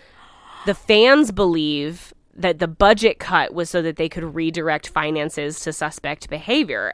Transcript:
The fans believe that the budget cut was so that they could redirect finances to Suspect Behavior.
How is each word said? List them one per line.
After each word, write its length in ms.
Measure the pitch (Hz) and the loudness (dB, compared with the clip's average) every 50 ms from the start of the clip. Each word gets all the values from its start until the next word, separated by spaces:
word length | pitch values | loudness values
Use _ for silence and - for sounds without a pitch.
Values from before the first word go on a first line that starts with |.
| _ _ _ _ - - _ _ - - - - - | _ _ _ _ -20 -20 _ _ -20 -20 -20 -8 -6
The 80 | 202 196 | -6 -6
fans 560 | - - - 214 208 226 254 277 294 302 220 190 | -4 0 2 4 6 8 8 8 6 4 4 2
believe 800 | 196 202 180 170 160 151 151 147 143 143 151 170 180 - - - _ _ _ _ | 2 2 2 2 0 0 -2 -2 -4 -4 -6 -8 -10 -16 -20 -20 _ _ _ _
that 260 | 180 175 180 165 156 | -4 -2 -2 0 0
the 60 | 180 | -2
budget 520 | 165 160 - 202 202 220 208 226 220 - - | -4 0 4 6 6 6 6 4 2 0 0
cut 340 | - - 185 160 139 - - | -2 -2 0 0 0 0 -2
was 160 | 170 170 - | -6 -6 -4
so 140 | - 175 160 | -2 -2 -2
that 140 | 165 156 | -2 -2
they 120 | - 160 165 | -4 -4 -6
could 260 | - 175 165 160 147 | -6 -8 -10 -8 -6
redirect 540 | 165 165 165 165 170 156 160 151 151 - - | -4 -4 -4 -4 -2 -2 -2 -2 -2 -4 -4
finances 720 | - 160 151 151 156 151 147 147 - 156 147 147 156 - | -4 -2 -2 -2 -2 -2 -4 -4 -6 -6 -6 -6 -8 -8
to 100 | - 160 | -8 -8
Suspect 600 | 151 - 156 151 - - - 143 151 - - - | -6 -6 -6 -8 -8 -8 -8 -8 -8 -10 -10 -10
Behavior. 560 | 147 156 - 202 247 302 285 165 123 104 98 90 | -12 -10 -4 -2 0 0 0 0 -2 -4 -4 -4